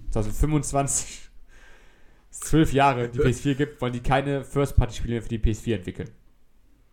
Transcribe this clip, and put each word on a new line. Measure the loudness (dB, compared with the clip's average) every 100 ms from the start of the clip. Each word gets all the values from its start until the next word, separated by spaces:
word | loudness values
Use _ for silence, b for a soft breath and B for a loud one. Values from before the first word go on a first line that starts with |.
| -4
zweitausendfünfundzwanzig, | 0 0 2 2 2 0 0 0 -2 -4 -10 -16 -18 -20 b b b b b b b b
zwölf | -10 2 4 4
Jahre | 4 4 2 -2
die | 0
P | 2
S | 2
vier | 0 0
gibt, | -2 -2
wollen | -4
die | -2
keine | 0 2 2 -4
First-Party-Spiele | -4 -2 0 2 0 0 -4
mehr | -4
für | -4
die | 0
P | 0
S | 0
vier | -2 -2
entwickeln. | -4 -8 -10 -14 -20 _ -20 -20 -20 -20 _